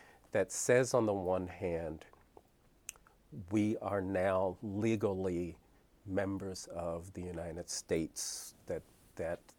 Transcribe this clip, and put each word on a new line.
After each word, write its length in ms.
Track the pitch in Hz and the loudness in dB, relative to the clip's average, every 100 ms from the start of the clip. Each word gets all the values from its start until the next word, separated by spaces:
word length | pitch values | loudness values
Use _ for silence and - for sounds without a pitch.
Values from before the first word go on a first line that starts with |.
| - - - | -20 -20 -2
that 200 | 107 95 | 0 0
says, 420 | - - 123 123 | 0 6 6 6
on 120 | 127 107 | 4 4
the 80 | |
one 320 | 98 90 92 90 | 2 2 0 -2
hand, 580 | 90 90 82 82 80 - - _ - - _ _ _ - - - - _ 143 87 | -4 -2 -2 -2 -8 -12 -20 _ -20 -20 _ _ _ -18 -18 -20 -20 _ -16 0
we 260 | 107 104 113 | 2 2 0
are 240 | 98 101 | 0 0
now 540 | 95 92 98 92 95 92 | 0 2 4 4 2 -2
legally 920 | 110 98 113 110 104 95 92 87 87 85 _ _ _ _ 98 | -4 0 2 4 2 2 0 0 -2 -8 _ _ _ _ -4
members 600 | 95 98 98 98 92 - | 0 0 -2 -6 -8 -8
of 380 | 85 85 85 90 | -6 -4 -4 -6
the 80 | 92 | -8
United 480 | 90 85 85 82 87 | -6 -6 -6 -8 -8
States, 840 | - - 85 78 - - - - - - | -8 0 0 0 -4 -8 -8 -12 -16 -8
that, 160 | 82 - - - - | -8 -8 -20 -16 -6
that 240 | 82 87 - | -4 -4 -10